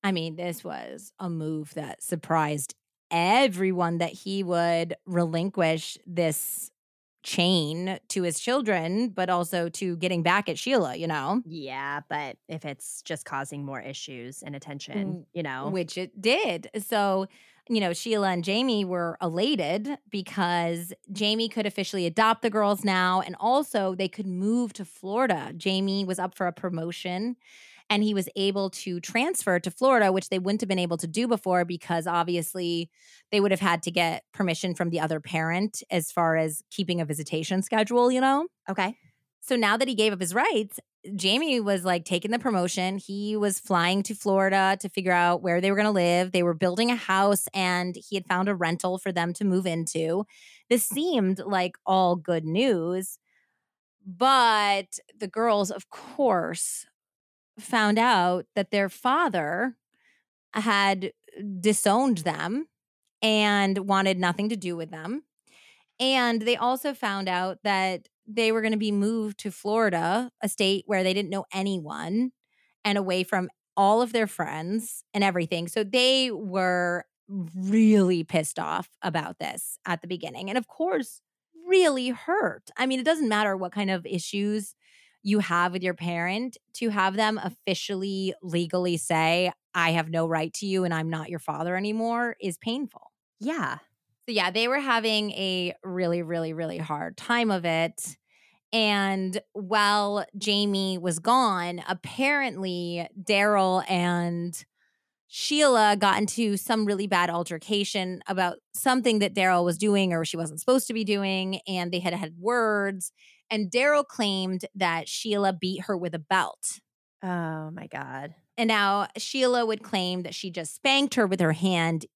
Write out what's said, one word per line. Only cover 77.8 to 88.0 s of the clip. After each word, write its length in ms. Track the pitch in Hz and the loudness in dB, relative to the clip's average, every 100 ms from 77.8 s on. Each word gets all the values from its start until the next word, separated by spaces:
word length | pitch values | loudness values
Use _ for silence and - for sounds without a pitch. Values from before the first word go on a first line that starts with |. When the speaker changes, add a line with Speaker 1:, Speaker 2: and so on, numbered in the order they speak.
| 220 214 185 180 | 8 8 6 2
Speaker 1:
pissed 340 | 160 175 156 - | 0 0 -2 -4
off 300 | 156 - - _ | -4 -4 -4 _
about 380 | 185 160 156 180 | -4 -4 -6 -8
this 380 | - - - - - | -8 -8 -10 -12 -6
at 160 | 175 | -6
the 60 | 175 | -6
beginning. 420 | 175 160 123 190 | -10 -8 -10 -6
And 80 | 226 | -6
of 100 | 226 | -6
course, 540 | - 339 370 262 - _ _ _ 330 349 | -4 -2 -2 -4 -12 _ _ _ -20 2
really 420 | 370 359 269 254 | 6 6 4 -2
hurt. 640 | 240 - 370 311 - - - | -4 -2 0 0 -4 -14 -2
I 100 | 254 | 0
mean, 120 | 262 | 2
it 60 | 254 | 2
doesn't 240 | 320 269 | 2 2
matter 260 | 214 208 196 | 2 2 0
what 160 | 185 | -4
kind 200 | 202 196 | -2 -2
of 140 | 190 170 | -2 -2
issues 680 | 180 - 202 202 214 202 - _ _ _ _ | -6 -4 -2 -2 -2 -6 -16 _ _ _ _
you 180 | 202 208 | 0 0
have 340 | 170 175 180 | 2 2 2
with 100 | 180 | 0
your 100 | 180 | -2
parent, 640 | 175 170 175 170 196 254 - _ | -2 -2 -2 -2 -2 -6 -10 _
to 160 | - 233 | -6 -4
have 260 | 208 190 190 | 2 0 2
them 240 | 214 214 | 0 0
officially, 920 | 185 - - 190 - 196 | -6 -6 -4 -4 -2 -6